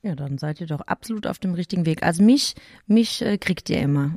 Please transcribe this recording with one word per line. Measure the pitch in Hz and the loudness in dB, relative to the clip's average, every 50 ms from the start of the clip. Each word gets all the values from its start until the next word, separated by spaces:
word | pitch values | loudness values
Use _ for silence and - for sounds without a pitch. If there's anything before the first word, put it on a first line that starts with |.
Ja, | - 208 165 | -4 -6 -6
dann | 139 143 139 139 135 | -4 -4 -6 -6 -4
seid | - 151 151 - | -4 -6 -6 -6
ihr | 175 160 | -6 -6
doch | 156 143 | -6 -6
absolut | - - - - - - 226 214 208 - | -4 -6 -6 -6 -4 -8 -8 -6 -4 -6
auf | - - | -6 -4
dem | - 190 175 | -4 -4 -2
richtigen | 170 180 - - 180 170 | -2 -4 -4 -2 0 0
Weg. | 165 156 - - | 0 0 0 0
Also | 170 165 165 202 | -2 2 6 6
mich, | 220 254 285 - - - - - - - - _ - | 6 6 6 4 -2 -6 -10 -20 -20 -20 -20 _ 2
mich, | 208 226 233 - - - | 4 4 4 2 -2 -4
äh, | - - 202 196 | -2 -2 -2 -2
kriegt | - - 180 - - - | 0 -2 -4 -4 -2 -4
ihr | 160 151 | -2 0
immer. | - 139 143 143 139 143 160 | 0 2 2 2 0 -2 -4